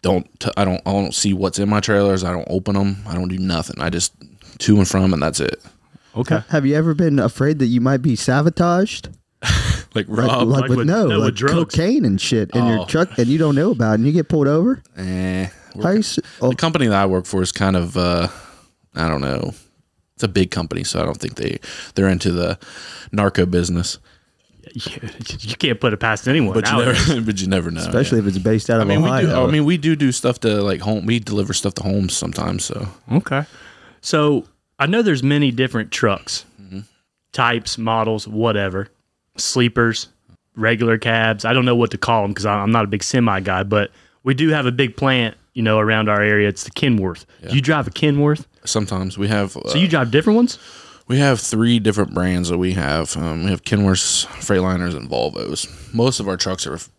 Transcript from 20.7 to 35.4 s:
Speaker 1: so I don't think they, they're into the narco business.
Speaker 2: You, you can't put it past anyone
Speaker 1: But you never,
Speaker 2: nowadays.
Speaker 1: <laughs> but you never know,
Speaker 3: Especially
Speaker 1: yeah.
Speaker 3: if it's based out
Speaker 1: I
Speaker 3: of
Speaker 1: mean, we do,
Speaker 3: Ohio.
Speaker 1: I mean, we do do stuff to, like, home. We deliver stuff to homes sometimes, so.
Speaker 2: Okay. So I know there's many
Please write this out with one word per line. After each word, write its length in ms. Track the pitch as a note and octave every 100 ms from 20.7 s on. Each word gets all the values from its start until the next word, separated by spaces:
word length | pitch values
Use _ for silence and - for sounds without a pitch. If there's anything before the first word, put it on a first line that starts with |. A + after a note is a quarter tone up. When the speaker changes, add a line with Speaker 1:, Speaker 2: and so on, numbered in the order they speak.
| E2
Speaker 1:
so 160 | - E2
I 60 | D#2+
don't 100 | -
think 200 | - -
they, 240 | - - - - -
they're 160 | - G2
into 200 | F2+ F#2+
the 280 | F2 E2 F2 - - - - -
narco 360 | G#2 G2+ - F2+
business. 520 | F2+ F2 F2 F2 - _ _ _ _ _ _ -
Speaker 2:
You, 80 | - - - A2 - A#2 -
you 160 | A2 -
can't 240 | D3 A#2
put 140 | B2
it 20 | G#2
past 300 | A2+ G#2+ B2+
anyone 240 | D3+ A2
Speaker 1:
But 180 | A2 G#2+
you 60 | A#2
never, 160 | A#2+
Speaker 2:
nowadays. 280 | A#2 - C3+
Speaker 1:
<laughs> 60 | A2
but 140 | G2
you 60 | F#2
never 240 | F#2+ E2+
know, 100 | E2
Speaker 3:
Especially 380 | E2 A2+ C#3 A#2
Speaker 1:
yeah. 60 | G2+
Speaker 3:
if 80 | F#2+
it's 20 |
based 240 | F#2 A2 -
out 120 | A2+
Speaker 1:
I 20 |
Speaker 3:
of 60 | G#2
Speaker 1:
mean, 120 | G2+
we 80 | D#3+
do, 60 | - D#3+
Speaker 3:
Ohio. 180 | - B2+
Speaker 1:
I 20 |
mean, 140 | D3+
we 140 | D3 F3
do 180 | D3+ D#3
do 160 | C#3
stuff 280 | B2 B2+ A#2+
to, 200 | A2+ G#2
like, 200 | G2+ F#2
home. 240 | F#2+ A2 F#2+
We 140 | A#2
deliver 340 | G#2 G#2 G2
stuff 180 | G2 G2+
to 80 | -
homes 300 | G2+ G2+ F#2
sometimes, 520 | - - - E2 F#2+ -
so. 200 | - G2 - -
Speaker 2:
Okay. 340 | B2 - C#3 D3+ - - - - _
So 420 | - D#3+ D3+ C#3 - _ _ -
I 60 |
know 160 | C#3+ G#3+
there's 220 | G#3+ C#3
many 300 | C3 D3